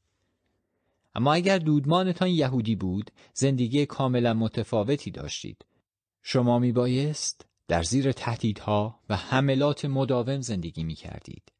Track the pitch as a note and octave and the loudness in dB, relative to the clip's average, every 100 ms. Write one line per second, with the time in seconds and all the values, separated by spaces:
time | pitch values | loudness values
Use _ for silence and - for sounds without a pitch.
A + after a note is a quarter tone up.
0 | _ _ _ _ _ _ _ _ _ _ | _ _ _ _ _ _ _ _ _ _
1 | _ - C3+ D#3+ F#3 F#3+ D#3 D3 C#3 F3 | _ -2 2 2 2 2 4 2 4 2
2 | F#3 F3 F#3 E3 C3 B2+ A2 G2 F#2+ F#2+ | 2 0 2 2 2 0 0 -2 -2 -4
3 | - - - - C3+ C3 A#2 C#3+ D3 - | -6 -14 -16 -2 0 2 2 0 0 0
4 | C3 B2 A#2+ A2+ A2+ - G#2 A2+ G#2 C#3+ | 0 2 2 2 0 -2 -2 0 0 -2
5 | G2+ D2+ D2 - - - _ _ _ _ | -4 -10 -10 -10 -12 -16 _ _ _ _
6 | _ _ - C3 A#2+ A#2+ B2 A#2+ B2 B2+ | _ _ -2 2 4 4 2 2 2 0
7 | D3 D3+ - - - _ - E2+ E2 C3 | -2 -4 -6 -8 -16 _ -2 0 2 2
8 | C3+ - - A2+ A2+ G2+ - G#2 A2 - | 2 0 -4 -2 -2 -2 0 0 0 -6
9 | - G#2 - C3 C#3 C3 D3 C#3 C#3+ C3+ | -4 -4 0 0 2 2 2 0 -2 -2
10 | C3+ B2 A#2 C#3 A#2+ G2 E2 D#2+ D#2+ D#2 | 0 0 0 -4 -4 -4 -4 -6 -6 -6
11 | D#2+ C#2+ - - - | -12 -14 -14 -18 -20